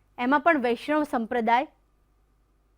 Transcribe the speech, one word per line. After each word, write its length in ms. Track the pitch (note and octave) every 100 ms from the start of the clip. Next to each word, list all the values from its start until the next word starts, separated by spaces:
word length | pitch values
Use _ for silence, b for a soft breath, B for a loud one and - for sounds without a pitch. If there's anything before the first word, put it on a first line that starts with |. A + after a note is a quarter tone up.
| _ -
એમાં 220 | B3 C#4+
પણ 220 | E4+ D#4
વૈષ્ણવ 420 | A#3+ A#3+ - D4+
સંપ્રદાય 640 | D4 B3+ A3 A#3+ A3+ A#3 D4 _ _ _ _ _ _ _ _ _ _